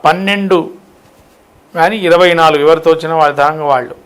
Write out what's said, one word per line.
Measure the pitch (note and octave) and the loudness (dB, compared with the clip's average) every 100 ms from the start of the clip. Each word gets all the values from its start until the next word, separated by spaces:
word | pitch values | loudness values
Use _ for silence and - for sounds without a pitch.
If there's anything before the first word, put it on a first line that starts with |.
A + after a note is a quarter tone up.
| D#3 | -2
పన్నెండు | F3 G3 G3+ G3 F3+ - - _ _ _ _ _ _ _ _ _ E3+ | -2 -4 -4 -2 -2 -2 -16 _ _ _ _ _ _ _ _ _ -2
కానీ | E3+ A3 F3 | -2 0 0
ఇరవై | F3 F3+ E3+ | 4 4 4
నాలుగు | D#3+ D3+ D3+ | 2 2 2
ఎవరితో | E3 D#3+ | 2 2
వచ్చినా | D#3+ D#3+ E3 | 0 -2 0
వాళ్ళ | D3 C#3+ | 0 0
దానంగా | C#3+ D#3 D3+ | -2 -2 -2
వాళ్ళు | C3 B2 - | -2 -4 -16